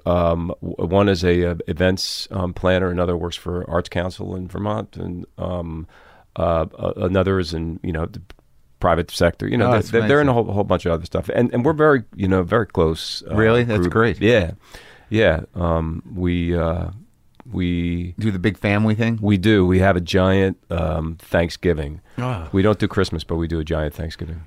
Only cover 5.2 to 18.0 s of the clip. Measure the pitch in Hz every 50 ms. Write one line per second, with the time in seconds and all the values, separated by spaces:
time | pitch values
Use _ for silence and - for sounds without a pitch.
5.2 | 90 - _ - 90 87 90 87 85 82 80 80 82 - _ - - - - -
6.2 | _ _ _ - 85 87 85 82 80 - - - - 90 - - 101 92 92 98
7.2 | 92 92 95 95 90 78 82 80 80 82 82 - - 92 82 78 82 87 - -
8.2 | 90 _ - _ _ _ _ _ _ _ _ _ - 90 85 82 85 - - -
9.2 | 90 85 - - 101 101 110 123 104 107 123 107 98 - 107 117 110 107 139 147
10.2 | 147 143 123 117 110 95 98 101 101 - 95 87 - 87 82 80 80 - - 87
11.2 | 90 - - - 120 120 - 123 120 151 165 147 151 156 143 131 107 - - -
12.2 | 98 92 95 92 90 85 - 117 107 - - - 82 80 82 - - - - -
13.2 | - - - 107 110 110 113 123 120 117 110 101 87 87 - 110 113 117 85 -
14.2 | 101 107 123 110 90 82 90 - _ - - - - - - - _ _ 104 110
15.2 | 110 90 80 78 - - _ - 85 85 82 82 82 80 82 82 - - - 90
16.2 | 90 87 87 87 85 85 85 85 82 82 82 85 85 85 92 113 190 _ _ _
17.2 | _ _ _ _ - - 107 90 90 87 87 85 85 87 87 87